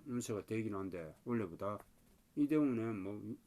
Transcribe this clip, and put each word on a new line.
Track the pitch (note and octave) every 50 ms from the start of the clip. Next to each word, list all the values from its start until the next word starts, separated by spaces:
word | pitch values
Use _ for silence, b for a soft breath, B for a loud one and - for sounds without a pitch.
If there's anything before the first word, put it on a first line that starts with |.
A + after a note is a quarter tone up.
| -
운세가 | C#3+ B2 B2 A#2 - A2+ G2 F2+
되긴 | - A2 A2+ A2 G#2+ G2+
한데, | G2 G2 F#2+ F2 F2 D#2+ D#2 D#2 - -
원래보다 | - A#2+ A#2 G#2 E2+ E2 D#2 G2 G2+ G#2 G2+ - - - - - - - - _ _ -
이 | C#3+ D3
대운은 | C#3 D3+ D3+ D3 C#3 B2 A2+ A2 A#2 A2 G2+
뭐 | F#2 G2 G#2 G#2 G#2+ G#2+ A#2 - -